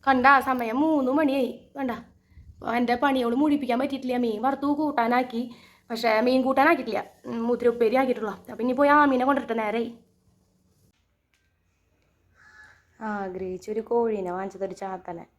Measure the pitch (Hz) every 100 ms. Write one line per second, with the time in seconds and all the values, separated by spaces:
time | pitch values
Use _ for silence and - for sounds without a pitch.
0 | - 262 254 285 277 254 233 240 311 311
1 | 254 277 302 277 254 - - - 269 220
2 | - _ _ - - - - 233 240 240
3 | 285 269 233 233 302 285 247 240 277 277
4 | 254 247 240 208 247 269 277 294 302 285
5 | 233 247 254 233 240 - - _ _ 226
6 | 233 220 247 262 254 269 285 330 240 208
7 | - _ - 233 233 240 240 233 226 254
8 | 269 240 214 185 - 226 240 254 285 294
9 | 285 262 254 277 233 226 214 226 233 -
10 | _ _ _ _ _ _ _ _ _ _
11 | _ _ _ _ _ _ _ _ _ _
12 | _ _ _ _ - - - - _ _
13 | 220 208 190 185 190 180 196 214 220 233
14 | 233 214 180 180 190 185 190 185 196 185
15 | 180 170 -